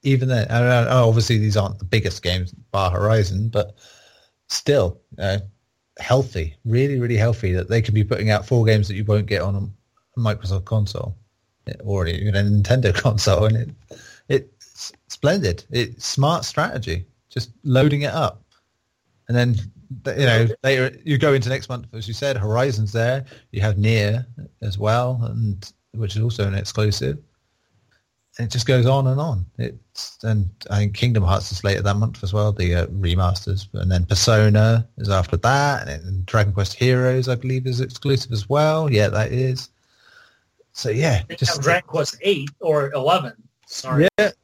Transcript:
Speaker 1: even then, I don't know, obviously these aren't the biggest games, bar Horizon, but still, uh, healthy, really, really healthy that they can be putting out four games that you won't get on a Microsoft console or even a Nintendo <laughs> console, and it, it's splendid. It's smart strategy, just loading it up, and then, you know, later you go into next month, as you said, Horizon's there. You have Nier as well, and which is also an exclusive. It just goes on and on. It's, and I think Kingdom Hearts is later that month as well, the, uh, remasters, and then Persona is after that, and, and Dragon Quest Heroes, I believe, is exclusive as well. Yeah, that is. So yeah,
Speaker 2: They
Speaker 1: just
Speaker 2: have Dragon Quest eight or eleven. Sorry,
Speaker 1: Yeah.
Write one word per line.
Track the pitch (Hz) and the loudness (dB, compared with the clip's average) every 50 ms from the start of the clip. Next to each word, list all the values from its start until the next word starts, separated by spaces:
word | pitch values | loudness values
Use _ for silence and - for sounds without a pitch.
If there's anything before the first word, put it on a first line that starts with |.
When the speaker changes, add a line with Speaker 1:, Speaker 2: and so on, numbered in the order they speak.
| _ | _
Speaker 1:
even | 139 135 127 127 131 | 2 2 2 2 0
then, | 127 117 104 - | 0 0 0 0
I | - 117 | 0 2
don't | 123 123 123 123 117 | 2 4 4 2 2
know, | 117 123 127 120 113 | 4 4 4 6 6
obviously | 110 117 110 - 120 107 | 4 4 2 2 2 2
these | 107 107 101 | 2 2 2
aren't | 107 98 98 101 - | 2 0 0 -4 -8
the | - | -6
biggest | 90 - 113 - 92 - - - | -2 -2 0 0 -2 -6 -4 -4
games, | 90 90 92 90 90 - - - _ - | -4 -2 -2 -4 -6 -8 -14 -20 _ -4
bar | 98 95 92 | -2 0 0
Horizon, | 87 95 98 104 113 110 101 90 98 98 107 113 | 0 0 0 2 2 2 2 0 -2 -2 -4 -2
but | 110 104 104 104 - _ _ - - _ _ _ _ _ _ _ _ _ _ _ | -2 -2 -4 -4 -8 _ _ -20 -20 _ _ _ _ _ _ _ _ _ _ _
still, | - - - - 143 139 98 87 90 - _ _ - - | -10 -6 0 2 2 2 2 0 -2 -8 _ _ -14 -6
uh, | - 98 95 104 98 98 _ _ _ _ _ _ _ _ _ - | -4 -2 -2 -2 -4 -8 _ _ _ _ _ _ _ _ _ -16
healthy, | - - 123 135 131 120 - 92 80 78 - _ _ | -2 0 2 2 2 0 -4 -6 -6 -6 -8 _ _
really, | 117 110 123 135 143 139 127 | 0 2 2 2 2 0 -2
really | 120 117 120 | -2 0 2
healthy | 104 107 117 113 - - 95 90 | 2 2 2 2 0 0 -2 0
that | 92 90 - | 0 0 0
they | 110 117 | 0 0
can | 107 - 104 | 0 2 2
be | 110 104 | 2 2
putting | 95 - - 98 110 | 2 0 -2 2 2
out | 107 104 - | 0 0 0
four | - 131 120 113 | 0 0 2 4
games | 110 110 107 101 92 | 4 4 4 2 0
that | 101 | -2
you | 92 107 | -4 0
won't | 104 104 107 104 | 0 2 0 2
get | - 104 92 | 0 -2 -2
on | 80 98 98 98 101 98 101 _ _ _ _ _ _ _ _ | -2 -2 -2 -4 -4 -8 -10 _ _ _ _ _ _ _ _
a | 123 | -2
Microsoft | 117 110 107 107 - 95 95 95 92 | -2 -2 -2 -2 -4 -4 -4 -4 -2
console | - 113 110 104 95 - - - - - - _ _ _ _ _ _ _ _ _ - - - - | -2 -2 -2 -2 -2 -4 -8 -8 -10 -10 -12 _ _ _ _ _ _ _ _ _ -14 -14 -12 -6
or | 101 101 98 90 85 | -4 -2 -2 -2 -2
even | 85 - 101 104 98 | -2 -2 -2 0 0
a | 98 101 | 0 2
Nintendo | 101 104 104 101 - 123 131 123 101 90 | 2 2 2 2 2 2 2 4 2 0
<laughs> | - - | 2 0
console, | - 107 107 - - 95 80 104 | 0 0 2 2 2 2 2 2
and | 107 110 | 2 2
it, | 113 120 - - _ _ _ - - - - - - _ _ | 0 -2 -6 -10 _ _ _ -20 -20 -20 -20 -20 -20 _ _
it's | 139 135 135 - _ _ - _ _ - - - - _ _ _ | -2 -2 -2 -4 _ _ -20 _ _ -16 -16 -16 -16 _ _ _
splendid. | - - - 143 151 202 160 98 85 - - _ | -14 -2 0 0 2 2 0 -2 -2 -4 -8 _
It's | - - 117 117 120 - - | -4 -4 -4 -4 -6 -12 -10
smart | - - - 139 147 170 165 143 | -6 -2 0 2 2 2 0 -4
strategy, | - - - 156 208 - 127 107 82 82 87 90 _ _ _ _ _ | -4 -2 -2 -2 -2 -4 -6 -6 -4 -6 -6 -6 _ _ _ _ _
just | - 127 110 - - _ _ | -8 -8 -8 -8 -14 _ _
loading | 147 123 127 135 151 143 143 143 | 2 4 4 4 4 2 0 -4
it | 139 98 | -4 -2
up, | 160 147 - - - _ _ _ _ _ _ _ _ _ _ _ _ _ _ _ _ _ _ | -2 -2 -2 -4 -8 _ _ _ _ _ _ _ _ _ _ _ _ _ _ _ _ _ _
and | 120 | 0
then, | 120 120 123 120 104 - - _ - - _ 135 120 - 143 101 - | 2 2 2 2 0 -2 -6 _ -20 -18 _ -16 -10 -8 -8 -2 2
you | 139 | 2
know, | 123 113 113 113 117 107 - - | 4 4 4 4 2 0 -2 0
later | 131 139 127 127 131 127 - - | 0 2 2 0 -2 -4 -8 -4
you | 160 147 127 | -2 0 2
go | 160 151 139 | 4 4 4
into | 135 113 120 | 2 2 -2
next | 131 135 - - | -4 -6 -6 -10
month, | 127 123 117 117 - | -12 -12 -12 -14 -14
as | 110 107 98 | -12 -10 -10
you | 113 | -10
said, | - - 139 135 | -6 -4 -4 -2
Horizon's | 104 98 107 107 117 127 143 123 104 107 101 101 | -2 -2 -2 0 0 0 0 0 -2 -2 -2 -2
there. | 117 113 120 127 139 131 - - - _ _ - | 0 0 0 0 -2 -4 -10 -18 -20 _ _ -4
You | 101 | -2
have | 98 107 104 95 | 0 0 0 2
Nier | 104 110 113 110 104 101 107 120 127 - - - - - _ _ 113 | 2 2 2 2 2 0 0 -2 -4 -8 -12 -18 -18 -20 _ _ -8
as | 107 92 101 | -6 -6 -2
well, | 104 107 110 120 123 123 127 120 113 | 0 2 2 2 2 0 -2 -2 -4
and | 113 107 113 113 107 98 92 98 - _ _ _ _ - | -4 -4 -4 -2 -4 -4 -6 -10 -18 _ _ _ _ -8
which | 113 113 95 92 | -6 -6 -4 -2
is | 107 110 | -2 -2
also | 120 110 - 104 | -2 -2 -2 -2
an | 98 98 | -2 -2
exclusive. | 101 101 - - - 107 107 98 - - 131 143 151 - _ _ _ _ _ _ _ _ _ _ _ _ _ _ _ _ _ _ _ _ _ _ - 120 | -4 -6 -6 -4 -2 0 0 0 -2 -4 -4 -6 -6 -10 _ _ _ _ _ _ _ _ _ _ _ _ _ _ _ _ _ _ _ _ _ _ -8 -8
It | 113 | -4
just | - 123 - | -4 -4 0
goes | - 135 127 120 | 2 2 4 4
on | 127 135 139 135 | 4 4 2 2
and | 131 131 135 | 0 0 0
on. | 151 165 127 95 87 - _ - | -2 -2 -2 -4 -6 -8 _ -8
It's, | 120 120 - - _ _ _ - - - - _ - | -8 -8 -8 -12 _ _ _ -16 -16 -16 -16 _ -4
and | 113 110 104 98 90 98 _ - - | -2 0 0 0 -2 -6 _ -10 -4
I | 101 104 | -2 0
think | 104 101 101 | 0 0 -2
Kingdom | - - 123 117 110 95 | -2 0 0 2 2 2
Hearts | 85 98 98 98 - - | 2 2 0 -2 -4 -8
is | 92 - | -4 -2
later | 101 98 98 98 | -2 0 0 0
that | 101 101 | 0 0
month | 101 107 110 80 - - | 0 -2 -2 -4 -6 -8
as | 95 98 | -4 -2
well, | 104 104 107 101 | 0 0 0 0
the, | - 90 87 87 | 0 0 0 2
uh, | 87 87 | 0 0
remasters, | - 85 98 95 85 87 90 92 90 90 90 - - 95 95 - - - | -2 -4 -2 -2 0 2 2 2 0 0 -2 -4 -4 -6 -6 -6 -8 -8
and | 98 90 92 | -4 -2 0
then | 92 90 90 | 2 0 2
Persona | - 101 92 - - 113 107 107 107 104 107 107 110 113 113 117 - _ - | 0 0 0 2 4 4 6 6 6 6 6 6 4 4 2 0 -2 _ -8
is | 113 101 | -2 0
after | 98 95 90 - - 87 | 0 0 0 0 -2 0
that, | - 117 135 139 143 143 139 - - - | 0 2 2 2 2 0 -2 -2 -6 -8
and, | 71 76 80 | -10 -10 -8
and | 92 98 95 92 | -6 -6 -6 -6
Dragon | - - 110 104 101 95 | 0 0 2 2 2 0
Quest | 98 98 - - | -2 -4 -4 -2
Heroes, | - 123 127 131 127 127 127 127 131 127 127 | 0 2 2 4 4 2 2 2 0 0 -2
I | 127 | -4
believe, | 120 131 127 131 131 127 | -4 -4 -4 -4 -4 -2
is | 131 123 120 | -4 -4 -4
exclusive | 131 123 123 - - 139 139 123 - - 113 | -4 -6 -8 -8 -2 -2 0 0 -2 -4 -6
as | 107 98 - | -6 -2 0
well. | 139 143 151 156 156 160 160 147 | 0 2 2 2 2 0 0 2
Yeah, | 127 104 104 98 | 2 4 4 2
that | 98 101 110 - - | 2 0 -2 -2 -2
is. | 123 131 131 127 131 - - _ _ _ _ _ _ _ _ _ - - _ _ _ _ _ _ _ _ _ _ | -2 -2 -2 -2 -4 -8 -14 _ _ _ _ _ _ _ _ _ -20 -20 _ _ _ _ _ _ _ _ _ _
So | - - 123 | -8 -4 -4
yeah, | 107 120 151 165 123 95 - - | -2 0 2 2 2 0 -2 -4
Speaker 2:
They | - | -6
Speaker 1:
just | - - - 165 | -2 -2 -2 -2
Speaker 2:
have | 156 139 | 0 0
Dragon | 147 170 180 - - | 0 0 0 -2 -4
Quest | - 165 147 - - - - | -4 -4 -4 -4 -6 -4 -2
eight | 196 196 147 139 143 - _ | -2 0 0 -2 -10 -12 _
or | - 165 156 147 139 139 147 | -2 0 0 0 0 -2 -4
eleven. | 139 131 147 175 185 147 127 - _ _ _ _ _ _ | -2 0 2 2 2 0 -4 -12 _ _ _ _ _ _
Sorry, | _ - - - 131 131 139 160 190 _ - | _ -14 -12 -8 -2 2 4 4 4 _ 2
Speaker 1:
Yeah. | 214 196 - _ | 0 0 0 _